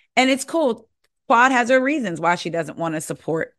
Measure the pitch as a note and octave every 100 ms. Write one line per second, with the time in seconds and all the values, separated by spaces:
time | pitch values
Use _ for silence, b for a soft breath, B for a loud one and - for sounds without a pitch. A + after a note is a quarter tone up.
0 | _ - C4 C4+ - E4 C#4+ A3+ _ _
1 | _ _ - A#3 C4 B3+ A#3+ C4 B3+ D4+
2 | G#3 D#3+ E3 F3 F3 E3 D#3 E3+ E3 D#3
3 | - D#3+ - D#3+ -